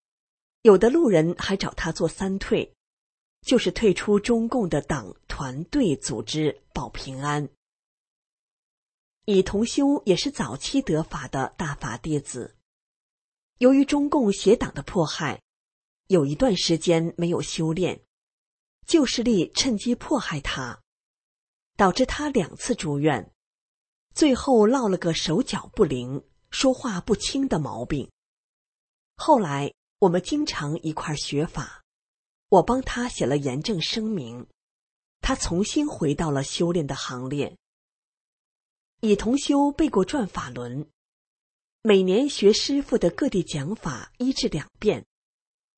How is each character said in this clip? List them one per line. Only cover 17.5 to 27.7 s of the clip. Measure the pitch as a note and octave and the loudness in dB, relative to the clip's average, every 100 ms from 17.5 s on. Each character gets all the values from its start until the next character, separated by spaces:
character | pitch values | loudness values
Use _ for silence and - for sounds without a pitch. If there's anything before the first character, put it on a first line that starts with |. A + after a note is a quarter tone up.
| - D#3+ | -4 -2
炼， | E3 E3+ E2+ _ _ _ _ _ _ _ _ - | -2 -2 -4 _ _ _ _ _ _ _ _ 0
旧 | E4+ B3+ | 2 4
势 | - | 0
力 | A3+ G#3 D3+ | 0 2 0
趁 | - C4+ G#3 | -2 -2 -2
机 | - | -2
迫 | A#3+ - C#4+ | -4 -2 -4
害 | - D3+ | -2 -6
他， | - - B2+ A2+ _ _ _ _ _ _ _ _ _ - | -6 -6 -8 -12 _ _ _ _ _ _ _ _ _ 2
导 | G3 | 2
致 | F3+ B3+ | 4 0
他 | - D4 | 0 -2
两 | C4 E3+ - | -2 -2 -4
次 | - | -6
住 | G#3+ D#3 C#3+ | -4 -4 0
院， | D3+ B2+ D#2 _ _ _ _ _ _ _ _ | 0 0 -4 _ _ _ _ _ _ _ _
最 | - D4+ | 2 2
后 | B3 - B3 G#3 | 2 2 4 4
落 | C4+ A3+ | 4 0
了 | F3+ | -2
个 | E3+ | -2
手 | D#3+ - E3 | -2 0 0
脚 | C4 G3+ - - | -2 -6 -6 0
不 | |
灵、 | F3+ B2+ B2 C#3 - _ _ | 0 0 -6 -10 -10 _ _
说 | - C4+ | 0 0
话 | B3+ B3+ F#3 | 0 -2 -6
不 | - | -2
清 | G#3 - C#4 C4+ | -2 -2 -4 -2
的 | E3 | -2
毛 | C3+ | -4